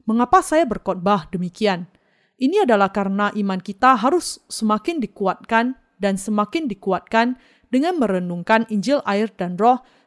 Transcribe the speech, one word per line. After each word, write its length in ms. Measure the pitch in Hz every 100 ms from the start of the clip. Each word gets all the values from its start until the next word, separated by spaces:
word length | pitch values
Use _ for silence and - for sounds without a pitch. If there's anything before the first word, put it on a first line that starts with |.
| -
mengapa 320 | 226 247 370
saya 240 | - 311 320
berkhotbah 640 | 208 - 185 175 202 156
demikian. 560 | 185 175 - 208 180 180 _ _ _ _ _
Ini 240 | 262 392 370
adalah 240 | 214 196
karena 400 | 208 196 196 208 214
iman 240 | 202 190
kita 320 | 175 196 254
harus 480 | 254 233 349 - - _
semakin 480 | - 220 214 - 339
dikuatkan 800 | 220 - 190 - - 226 240 262 _ _
dan 160 | 196 196
semakin 480 | - 208 208 339 311
dikuatkan 720 | 196 - 180 - 226 240 254 _ _ _
dengan 320 | 254 311 359
merenungkan 640 | 220 185 180 175 170 226 226
Injil 320 | 214 190 277 -
air 240 | 202 220
dan 240 | - 175
roh 240 | 175 226 254 - _